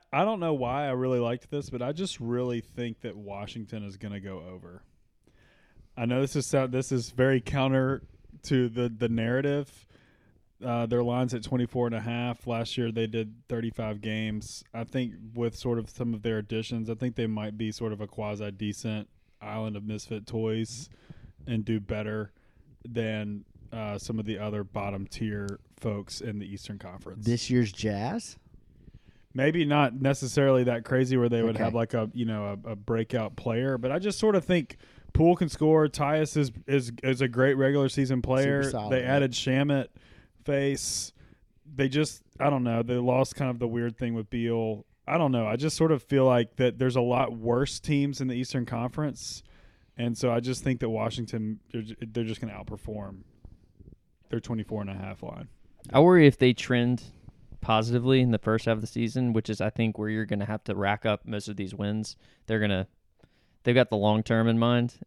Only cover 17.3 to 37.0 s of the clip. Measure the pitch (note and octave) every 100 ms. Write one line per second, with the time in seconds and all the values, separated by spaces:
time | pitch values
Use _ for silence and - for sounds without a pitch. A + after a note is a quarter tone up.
17.3 | G#2+ G#2+ G#2+ A2 G2+ A2+ G#2 G#2 - G#2
18.3 | G#2 G#2 G2 G#2 G2 A#2 G#2+ G2+ _ _
19.3 | _ G#2+ G#2+ A2 G2+ G#2+ G#2+ - A2 G#2+
20.3 | A2+ A2 A2 A2 A#2 - - _ - -
21.3 | - - A2+ G#2 A2 G2+ G#2+ G#2+ G#2+ G#2
22.3 | - _ _ - - A#2+ A#2 A2 G#2+ G#2
23.3 | G#2 - - - A2+ G#2+ G2+ - A2+ G#2+
24.3 | G2+ G#2+ G#2 F#2+ G#2 G2+ G2 G2 - A2
25.3 | G#2 G2+ G2+ - - A#2 G#2 G2 - A#2+
26.3 | G#2 F#2+ G2 - G2+ F#2 F#2 - F#2+ G#2
27.3 | A#2+ - B2 A2 F#2+ G#2+ G2+ A#2 A3+ -
28.3 | - _ - - - - - - _ _
29.3 | B2 C#3+ E3+ D3 D3 C#3 B2+ C3+ C3+ C3
30.3 | D3 C#3 C3 B2 A#2 A2+ C3 B2+ C3 A#2+
31.3 | A#2 A2+ G#2+ A2+ A2+ A2+ A#2 A2 A#2 A2+
32.3 | G#2+ G2+ G2+ A#2 G2+ G#2 A2+ A2+ B2 G#2+
33.3 | - B2 A#2 C3+ B2+ B2+ D#3+ G3+ G3 G#3+
34.3 | G3 D#3 F3+ C3 - - - - - E3
35.3 | F3 D#3+ - D#3 D#3+ D#3 - C#3+ D#3 D#3
36.3 | D3+ C#3 A2 - C#3 A#2+ A#2